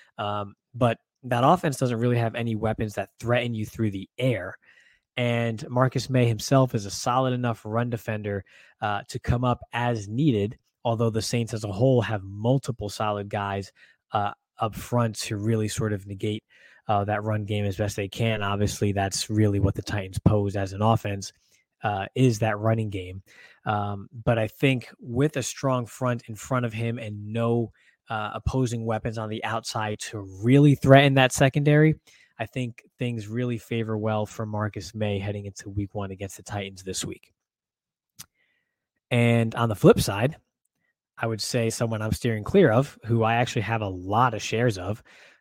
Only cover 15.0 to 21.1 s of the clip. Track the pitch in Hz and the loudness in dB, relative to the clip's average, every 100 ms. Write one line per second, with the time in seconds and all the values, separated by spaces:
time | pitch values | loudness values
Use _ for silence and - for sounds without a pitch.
15 | 113 101 - 104 107 110 107 - 107 101 | 0 -2 -6 -4 0 0 0 -2 -2 -4
16 | 101 98 107 107 - _ - _ - 101 | -6 -6 -4 -4 -10 _ -20 _ 0 0
17 | 101 104 107 107 101 104 101 98 104 - | 0 -2 -2 -2 -2 -2 -2 -2 -2 -4
18 | 98 - 113 107 101 101 101 - 104 98 | -6 -2 -2 0 -2 0 0 0 0 0
19 | 98 - - 107 104 101 98 104 - 104 | 0 -2 -2 2 2 4 0 0 -4 -6
20 | 95 - - 107 101 98 95 98 110 113 | -6 0 4 4 2 -2 -4 2 4 4
21 | 104 | 0